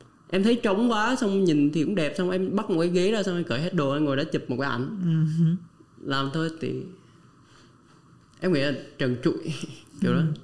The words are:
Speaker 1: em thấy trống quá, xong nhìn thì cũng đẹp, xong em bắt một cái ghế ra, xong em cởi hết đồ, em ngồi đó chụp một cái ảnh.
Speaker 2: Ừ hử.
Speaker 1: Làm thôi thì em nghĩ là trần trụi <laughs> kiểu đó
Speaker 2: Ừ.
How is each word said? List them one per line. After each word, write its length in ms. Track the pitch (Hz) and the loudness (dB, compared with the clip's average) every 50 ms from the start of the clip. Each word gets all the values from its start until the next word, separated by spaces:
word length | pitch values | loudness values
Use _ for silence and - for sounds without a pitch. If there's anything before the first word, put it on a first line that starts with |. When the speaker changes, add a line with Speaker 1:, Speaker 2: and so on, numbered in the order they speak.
| - - - _ - - | -20 -20 -20 _ -12 -4
Speaker 1:
em 120 | - 190 | -2 2
thấy 120 | 196 233 247 | 4 4 2
trống 340 | 240 - 214 190 202 240 240 | 2 2 0 2 2 2 2
quá, 260 | 226 208 214 240 262 247 | 2 2 2 0 0 0
xong 240 | 240 196 196 196 190 | 0 2 2 4 4
nhìn 260 | 175 151 147 143 147 | 4 4 4 4 4
thì 120 | 151 165 147 | 2 0 0
cũng 100 | 170 208 | 0 0
đẹp, 200 | 180 151 143 - - | 0 0 0 0 -2
xong 120 | 180 180 | -2 0
em 260 | 185 185 190 - 170 | 0 0 -2 0 -2
bắt 140 | 202 214 214 | -2 0 0
một 100 | 190 160 | 0 2
cái 80 | 170 180 | 2 2
ghế 220 | 175 180 175 202 | 2 2 2 2
ra, 100 | 226 214 | 0 0
xong 140 | 185 190 175 | -2 -2 -2
em 80 | 175 165 | -2 -2
cởi 160 | - 117 127 | -2 -2 -2
hết 140 | 160 180 190 | -2 0 0
đồ, 180 | 170 143 135 | 0 0 2
em 120 | 139 147 151 | 2 2 2
ngồi 120 | 143 135 | 2 2
đó 60 | 135 147 - | 0 0 -2
chụp 100 | - - - - | -2 -4 -4 -4
một 60 | 123 120 | -4 -2
cái 100 | 139 139 | -2 -2
ảnh. 260 | 117 120 131 151 226 196 180 | -2 -2 -4 -4 -4 -2 0
Speaker 2:
Ừ 400 | 170 160 160 160 156 156 165 170 | 2 2 2 2 2 2 2 2
hử. 60 | 160 175 185 - - - _ - _ - - - - | 2 2 0 -4 -12 -20 _ -20 _ -20 -14 -6 -4
Speaker 1:
Làm 200 | 139 135 135 139 143 | -2 -2 -2 -2 -2
thôi 160 | 160 160 160 160 - | -2 -4 -4 -4 -6
thì 120 | 127 - 127 131 131 - - - - - - - - - - - - - - - - - - _ _ - - - _ - - - - _ - - | -6 -6 -4 -6 -8 -12 -16 -20 -20 -20 -20 -20 -20 -20 -20 -20 -20 -20 -20 -20 -20 -20 -20 _ _ -20 -20 -20 _ -20 -20 -20 -20 _ -14 -6
em 120 | - 185 | -2 0
nghĩ 80 | 175 139 | 2 2
là 120 | 135 147 131 120 - - - - | 2 0 -2 -4 -8 -14 -8 -4
trần 180 | 139 127 123 123 - | -2 -2 -2 0 0
trụi 100 | 165 - - - 165 151 - - - | -2 -2 -2 -4 -8 -8 -8 -10 -12
<laughs> 320 | - - - - - - | -14 -18 -20 -20 -6 -2
kiểu 120 | - 123 | 0 2
đó 60 | 120 - | 2 2
Speaker 2:
Ừ. 60 | 165 156 151 - | 2 2 0 -4